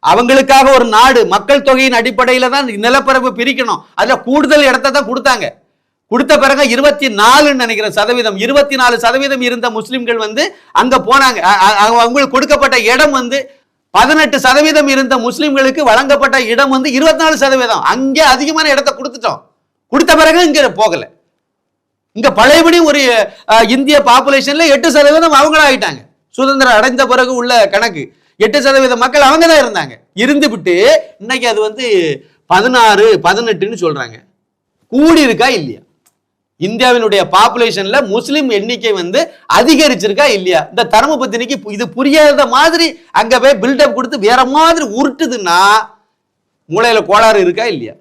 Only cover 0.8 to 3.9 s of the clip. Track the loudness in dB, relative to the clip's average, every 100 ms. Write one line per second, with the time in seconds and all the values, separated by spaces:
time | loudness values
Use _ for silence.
0.8 | 2 4 4 4 0 -2 0 0 2 0
1.8 | 2 0 -4 -2 -2 0 0 -2 -4 -4
2.8 | 0 0 0 -2 -2 -4 -6 -4 -6 -6
3.8 | -10